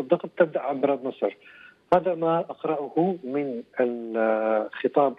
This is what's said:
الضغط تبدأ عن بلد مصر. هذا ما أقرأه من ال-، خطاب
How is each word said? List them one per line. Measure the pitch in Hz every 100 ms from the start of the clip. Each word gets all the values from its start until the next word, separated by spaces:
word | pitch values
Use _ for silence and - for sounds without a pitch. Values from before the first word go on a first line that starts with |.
الضغط | 135 170 175 -
تبدأ | 165 151
عن | 131 135
بلد | 139 139
مصر. | 135 - 104 - - - - _ -
هذا | 175 175
ما | 165 165 165
أقرأه | 180 131 156 151 139 160 180 175
من | 127 139 143 120 - -
ال-، | 123 120 113 113 110 110 110 110 107
خطاب | - 135 151 139